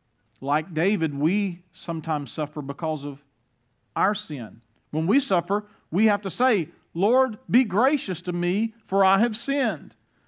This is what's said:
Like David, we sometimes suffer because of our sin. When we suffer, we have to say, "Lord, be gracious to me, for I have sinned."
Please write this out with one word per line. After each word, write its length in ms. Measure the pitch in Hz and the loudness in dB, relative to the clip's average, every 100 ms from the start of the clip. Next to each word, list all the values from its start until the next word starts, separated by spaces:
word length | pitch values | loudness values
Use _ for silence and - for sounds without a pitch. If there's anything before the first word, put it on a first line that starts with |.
| _ _ _ _ | _ _ _ _
Like 320 | 135 147 160 | -2 -2 -2
David, 440 | 156 180 208 160 143 | -2 0 0 -2 0
we 460 | 151 202 202 170 _ | 0 0 -2 -6 _
sometimes 640 | - - 165 156 151 139 | -14 -8 -6 -4 -6 -6
suffer 280 | - 147 - | -8 -8 -6
because 440 | 139 139 160 156 143 | -8 -6 -4 -4 -8
of 180 | 139 _ _ _ _ _ _ _ - | -12 _ _ _ _ _ _ _ -2
our 180 | 185 | 0
sin. 460 | 208 - 147 107 104 _ _ _ | -2 -6 -10 -10 -14 _ _ _
When 140 | 156 160 | -2 2
we 140 | 262 | 2
suffer, 440 | 269 185 170 202 208 _ _ | 2 0 0 -2 -4 _ _
we 180 | 170 220 | 2 2
have 160 | 202 | 2
to 60 | 202 | -2
say, 380 | - 254 220 160 - _ | 0 2 2 -2 -10 _
"Lord, 460 | 165 196 254 262 214 - | -2 2 4 2 -2 2
be 140 | 202 | 2
gracious 580 | 226 180 262 302 - 175 | 4 2 2 2 -2 -8
to 100 | - | -4
me, 400 | 175 175 196 226 - - | -2 0 0 -2 -6 -2
for 180 | 196 190 | 2 4
I 140 | 190 | 4
have 180 | 233 214 | 2 -2
sinned." 580 | - 285 247 156 - - _ _ | -4 -2 -2 -4 -10 -20 _ _